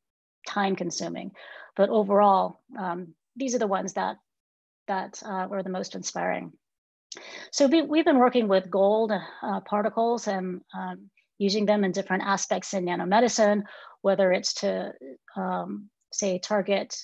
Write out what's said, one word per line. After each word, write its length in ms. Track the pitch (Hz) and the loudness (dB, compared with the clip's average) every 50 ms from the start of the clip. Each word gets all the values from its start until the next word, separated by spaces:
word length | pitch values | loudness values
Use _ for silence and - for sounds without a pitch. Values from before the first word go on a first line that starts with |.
| _ _ _ _ _ _ _ _ - | _ _ _ _ _ _ _ _ -14
time 300 | - - 208 196 196 190 | -6 -2 -2 0 0 0
consuming. 560 | - 185 170 156 - 180 165 165 - - 190 - - - - - - - - _ | -2 -4 -6 -6 -6 -8 -8 -8 -10 -10 -12 -14 -18 -20 -20 -20 -20 -20 -6 _
But 120 | - 196 - | 2 2 4
overall, 680 | - 220 208 196 202 196 208 202 196 190 185 185 - _ _ _ 247 | 4 2 2 4 4 6 6 6 6 4 2 0 -4 _ _ _ -12
um, 360 | 233 190 180 170 180 185 165 - _ _ _ _ | -8 -6 -6 -6 -8 -10 -12 -16 _ _ _ _
these 180 | 240 269 262 233 | -6 -4 -2 -2
are 40 | 247 | 0
the 80 | 233 | 0
ones 260 | 202 196 190 190 190 - | 0 0 -2 -2 -4 -4
that, 240 | 196 185 185 - - _ _ _ _ _ _ _ _ _ _ _ _ _ - | -4 -4 -4 -4 -8 _ _ _ _ _ _ _ _ _ _ _ _ _ -6
that, 340 | 196 190 190 196 - - - | -6 -6 -6 -8 -12 -14 -10
uh, 220 | 226 196 185 185 190 | -8 -6 -6 -6 -4
were 140 | 202 196 185 | -6 -6 -6
the 60 | 190 | -4
most 260 | 185 185 190 - - | -6 -6 -6 -8 -10
inspiring. 560 | 190 185 - - 175 175 185 - - 175 165 - _ _ _ _ _ _ _ _ _ _ _ - - - - - - - - | -10 -10 -8 -6 -4 -2 -2 -2 -4 -6 -10 -16 _ _ _ _ _ _ _ _ _ _ _ -18 -18 -16 -16 -18 -18 -16 -6
So 160 | - - 285 | 0 2 4
we, 140 | 262 285 330 | 6 6 4
we've 220 | 285 - 302 320 311 | 2 2 2 2 4
been 160 | 339 294 254 | 4 6 6
working 300 | 247 247 254 247 220 202 | 6 4 4 2 2 4
with 200 | 196 190 190 180 | 2 2 2 0
gold, 440 | 175 196 196 196 214 220 226 214 214 | 2 4 4 4 4 4 2 0 -2
uh, 480 | 180 160 - - - - 233 196 196 | -4 -6 -8 -14 -10 -6 -6 -6 -6
particles 680 | 185 - 202 208 214 220 208 226 226 233 240 226 - | -4 -2 -2 -2 0 0 0 0 0 0 0 -2 -2
and, 340 | 214 196 190 185 185 180 185 - _ - | -4 -4 -2 -4 -6 -8 -10 -12 _ -12
um, 320 | 190 190 185 180 185 202 202 _ _ _ _ _ - | -10 -10 -10 -10 -12 -16 -20 _ _ _ _ _ -2
using 280 | 202 196 190 220 208 | 0 0 2 2 2
them 160 | 196 208 208 196 | 2 4 4 2
in 80 | 185 | 0
different 320 | 170 196 190 - 185 190 - | 0 -2 -2 -2 -2 -2 0
aspects 500 | 202 196 185 - - 208 185 - - - | 0 0 0 0 -2 -4 -4 -4 -4 -4
in 100 | 196 180 | -4 -2
nanomedicine, 760 | 175 175 175 180 175 202 226 247 226 - - 220 202 208 208 202 - - - - - - _ - | -2 -2 -2 0 2 4 4 4 4 4 4 4 4 4 2 0 -4 -10 -20 -20 -20 -12 _ 0
whether 200 | 196 196 190 196 185 180 | 2 2 4 4 4 4
it's 160 | 170 - - - - | 2 0 -2 -4 -4
to, 80 | - 196 190 185 185 202 - - 262 269 - - _ - - | -2 -2 -2 -2 -4 -8 -10 -14 -16 -18 -18 -20 _ -14 -10
um, 540 | 196 190 185 180 180 180 185 196 208 208 208 _ _ _ _ | -6 -4 -4 -4 -4 -4 -6 -8 -10 -12 -14 _ _ _ _
say, 200 | - - 208 196 185 185 | -6 -4 -2 -2 -2 -2
target, 500 | - - 214 208 180 196 196 196 208 - - - | -2 -2 0 0 0 2 0 0 -2 -4 -10 -12